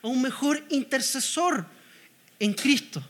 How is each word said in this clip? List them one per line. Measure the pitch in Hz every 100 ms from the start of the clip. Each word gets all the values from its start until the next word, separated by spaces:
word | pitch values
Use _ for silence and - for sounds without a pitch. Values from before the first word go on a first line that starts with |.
a | 220
un | 254
mejor | 254 - 285 302 302
intercesor | 285 - 277 - 269 - - 349 247 170 - - - - _ _ _
en | 208
Cristo. | 196 254 277 - - -